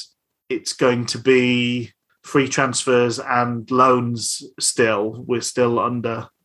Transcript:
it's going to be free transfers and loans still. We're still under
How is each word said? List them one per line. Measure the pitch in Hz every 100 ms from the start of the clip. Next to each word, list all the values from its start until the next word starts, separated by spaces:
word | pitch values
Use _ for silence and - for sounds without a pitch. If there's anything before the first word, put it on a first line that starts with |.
| - _ _ _ _
it's | 127 -
going | - 135 123 117
to | 120
be | 131 127 123 123 120 123 117 _ _ _
free | - 147 135
transfers | 147 131 120 - 123 120 117
and | 135 120 120 120 110
loans | 127 131 123 120 117 107 - 143 -
still. | - - 113 104 110 113 127
We're | 120
still | - - 120 117
under | 117 123 113 113 - _